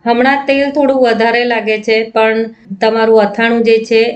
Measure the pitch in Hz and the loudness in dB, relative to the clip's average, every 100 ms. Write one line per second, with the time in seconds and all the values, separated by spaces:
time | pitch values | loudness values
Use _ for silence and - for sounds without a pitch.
0 | 233 240 262 277 277 277 277 285 277 269 | -2 0 0 0 -2 -2 0 0 0 2
1 | 247 214 226 233 240 226 214 214 214 220 | 0 2 0 0 -2 -4 -4 -4 -2 -2
2 | 220 226 220 220 226 - - 196 220 226 | -2 0 0 0 -6 -10 -16 -4 -2 0
3 | 220 220 202 - 226 233 220 226 220 226 | 2 4 2 0 0 0 2 0 2 0
4 | 233 | 0